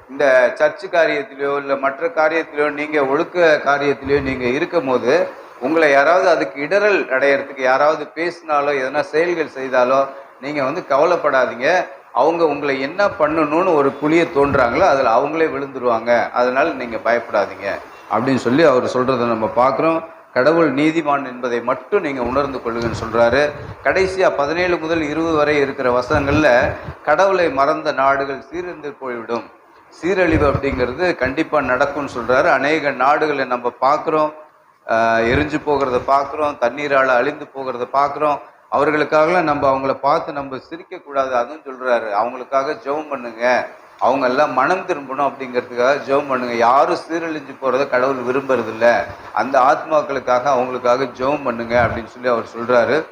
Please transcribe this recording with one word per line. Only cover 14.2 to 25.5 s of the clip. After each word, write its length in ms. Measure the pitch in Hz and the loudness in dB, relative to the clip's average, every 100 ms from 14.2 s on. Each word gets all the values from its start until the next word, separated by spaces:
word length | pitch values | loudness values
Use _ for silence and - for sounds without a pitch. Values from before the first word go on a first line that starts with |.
| 165 | 2
தோன்றாங்களோ 580 | 139 143 135 120 131 185 | 2 2 4 2 4 4
அதுல 260 | 139 123 | 4 4
அவங்களே 360 | 117 143 160 160 | 2 2 0 0
விழுந்துருவாங்க, 640 | 135 139 135 120 113 117 120 98 | -2 -8 -4 0 0 2 2 2
அதனால 420 | 120 123 131 160 | 0 0 2 0
நீங்க 260 | 135 120 110 | -2 -8 -4
பயப்படாதீங்க 680 | 113 120 117 107 98 95 98 85 - - - | 0 0 0 -2 -2 -4 -8 -8 -10 -16 -4
அப்படின்னு 340 | 104 131 127 | -2 0 0
சொல்லி 240 | 117 135 160 | 2 4 4
அவர் 280 | 127 107 | 4 2
சொல்றதை 340 | 127 127 127 120 | -2 0 0 0
நம்ம 220 | 110 110 | 0 -2
பார்க்கிறோம். 480 | 120 127 135 160 165 - - - | 2 2 2 0 0 -4 -16 -6
கடவுள் 380 | 123 135 170 156 | 0 2 4 2
நீதிமான் 580 | 131 156 165 151 139 131 | 2 0 0 0 -2 -4
என்பதை 320 | 123 123 117 | -8 -4 -4
மட்டும் 440 | 117 131 - 202 160 | -2 -6 -2 -2 -2
நீங்க 160 | 135 | -4
உணர்ந்து 360 | 120 135 143 127 | -4 -2 -2 -4
கொள்ளுங்கன்னு 420 | 117 117 117 104 | -6 -4 -4 -4
சொல்றாரு. 400 | 113 113 117 131 147 - - - | -2 2 4 4 0 -2 -12 -6
கடைசியா 460 | 139 165 190 190 175 | -2 0 0 2 0
பதினேழு 420 | 139 139 165 180 170 | 2 -2 -2 -2 -2
முதல் 240 | 160 165 147 | -2 -2 -2
இருபது 320 | 151 165 151 | -2 0 0
வரை 180 | 147 | 2